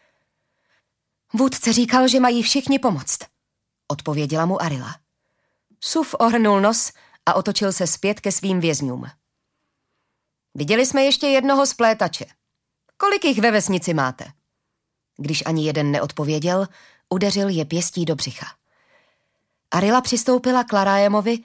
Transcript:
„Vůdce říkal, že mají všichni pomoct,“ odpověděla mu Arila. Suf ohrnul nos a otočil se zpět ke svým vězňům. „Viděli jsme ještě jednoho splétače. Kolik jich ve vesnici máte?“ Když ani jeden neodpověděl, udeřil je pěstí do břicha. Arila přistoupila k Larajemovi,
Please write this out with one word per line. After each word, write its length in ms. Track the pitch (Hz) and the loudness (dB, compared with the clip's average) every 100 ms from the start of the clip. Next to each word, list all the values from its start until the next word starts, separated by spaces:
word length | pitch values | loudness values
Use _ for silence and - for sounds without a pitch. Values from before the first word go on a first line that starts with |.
| _ _ _ _ _ _ _ _ _ _ _ _ _ | _ _ _ _ _ _ _ _ _ _ _ _ _
„Vůdce 400 | 220 269 262 226 | 0 0 2 0
říkal, 340 | 226 233 254 254 | 2 4 4 4
že 120 | 262 | 4
mají 240 | 247 240 | 4 2
všichni 360 | 220 277 262 269 | 0 0 0 0
pomoct,“ 400 | 269 151 117 - - _ _ _ _ _ - | 2 -2 -4 -6 -8 _ _ _ _ _ -10
odpověděla 580 | 147 - 147 147 156 170 | -8 -4 -4 -2 0 0
mu 160 | 190 | -2
Arila. 340 | 165 135 - - _ _ _ _ _ _ _ _ | -4 -6 -8 -14 _ _ _ _ _ _ _ _
Suf 360 | - 320 302 - | -4 -2 -2 0
ohrnul 420 | 233 233 214 196 | 2 4 4 4
nos 300 | 202 226 - - _ _ - | 2 0 -4 -10 _ _ -2
a 80 | |
otočil 400 | 185 196 196 196 | 0 -2 -2 -2
se 140 | 185 175 | 0 -2
zpět 320 | - 196 208 | -2 -4 -4
ke 120 | 202 | -4
svým 280 | - 196 185 | -4 -2 0
vězňům. 460 | 165 143 139 127 127 - _ _ _ _ _ _ _ _ _ _ _ _ _ 143 | 0 -2 -4 -6 -12 -20 _ _ _ _ _ _ _ _ _ _ _ _ _ -8
„Viděli 300 | 147 220 262 | 0 2 2
jsme 180 | 277 | 2
ještě 240 | 269 269 285 | 2 2 2
jednoho 380 | 269 262 277 277 | 2 4 2 2
splétače. 600 | - 226 220 180 - - _ _ _ _ _ _ - | 2 0 2 -2 -4 -14 _ _ _ _ _ _ -2
Kolik 280 | 403 403 339 | 0 2 2
jich 160 | 214 | 2
ve 100 | 226 | 2
vesnici 420 | 214 196 185 175 | 2 0 -2 0
máte?“ 320 | 156 131 123 - - _ _ _ _ _ _ _ - | 0 -2 -6 -16 -20 _ _ _ _ _ _ _ -10
Když 260 | 143 156 160 | -6 -4 -2
ani 220 | 160 156 | -2 -2
jeden 240 | 147 143 | -2 0
neodpověděl, 760 | 143 143 - 147 151 170 185 196 - - _ _ | -2 -4 -4 -4 -2 0 0 -2 -10 -20 _ _
udeřil 400 | 185 202 196 196 | -2 0 0 0
je 160 | 170 151 | -2 -2
pěstí 400 | 165 170 - 165 | -4 -4 -2 -2
do 100 | 160 | -4
břicha. 320 | - - - - _ _ _ _ _ _ _ _ _ _ _ | -6 -10 -16 -18 _ _ _ _ _ _ _ _ _ _ _
Arila 300 | 165 196 254 | 0 2 2
přistoupila 640 | 247 233 - 254 254 254 | 2 0 2 2 2 0
k 100 | 240 | 0
Larajemovi, 680 | 208 196 196 202 208 208 233 | 0 2 2 2 2 0 -4